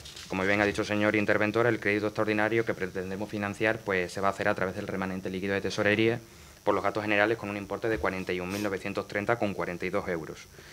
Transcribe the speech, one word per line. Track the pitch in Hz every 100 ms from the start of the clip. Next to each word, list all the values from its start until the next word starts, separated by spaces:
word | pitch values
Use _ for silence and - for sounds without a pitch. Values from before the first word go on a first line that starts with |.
| - - -
Como | 95
bien | 95 101
ha | 104
dicho | 101
el | 101
señor | 104 104 107
interventor, | 104 104 107 113 117
el | 107
crédito | 101 104 104
extraordinario | 107 107 107 107 113
que | 113
pretendemos | 90 92 92 92 95 104
financiar, | 107 101 98 110 110
pues, | - 92 87
se | 101
va | 98
a |
hacer | 95 101
a |
través | 104 92 95
del | 98
remanente | 95 95 92 98
líquido | 92 98
de | 98
tesorería | 95 107 104 107 113 120 - - - -
por | 101
los | 101
gastos | 98 107
generales | 104 101 107 113
con | 101
un | 101
importe | 95 98 113
de | 110
cuarenta | 98 92 92
y | 90
un | 90
mil | 101
novecientos | 104 95 101 98 -
treinta | 104 104 120
con | 104
cuarenta | 95 98 87
y | 92
dos | 98 95
euros. | 85 73 - - - -